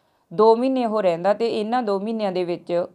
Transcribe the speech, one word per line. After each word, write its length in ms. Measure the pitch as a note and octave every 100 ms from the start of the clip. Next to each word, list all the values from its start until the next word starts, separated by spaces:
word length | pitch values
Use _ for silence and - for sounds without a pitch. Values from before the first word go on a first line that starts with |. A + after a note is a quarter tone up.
| _ _ _
ਦੋ 220 | E3 A3 A3+
ਮਹੀਨੇ 300 | C4 C4 A#3
ਉਹ 160 | G#3+
ਰਹਿੰਦਾ 320 | F#3+ E3 F#3
ਤੇ 260 | G#3 A#3 A3
ਇਹਨਾਂ 240 | G#3+ B3+
ਦੋ 160 | G#3+ G3
ਮਹੀਨਿਆਂ 320 | G#3 A3+ G#3
ਦੇ 120 | F3+
ਵਿੱਚ 440 | F3 E3 E3 F3 F3+